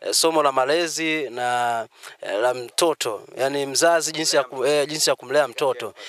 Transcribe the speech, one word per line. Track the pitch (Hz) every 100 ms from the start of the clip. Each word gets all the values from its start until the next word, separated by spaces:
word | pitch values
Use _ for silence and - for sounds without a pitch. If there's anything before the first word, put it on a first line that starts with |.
eh, | -
somo | - 165 156
la | 143
malezi | 131 131 165 170 147 160 156 127
na, | 120 123 123 120 117 113 - - -
eh, | - 101
la | 123
mtoto, | 123 120 - 170 143 120 101 104 -
yani | 135 143 139
mzazi | 117 165 165 151
jinsi | 156 151 151
ya |
ku-, | 123 135 127
eh, | 151 143
jinsi | 151 151
ya | 135
kumlea | 123 143 135
mtoto, | 110 143 120 110 -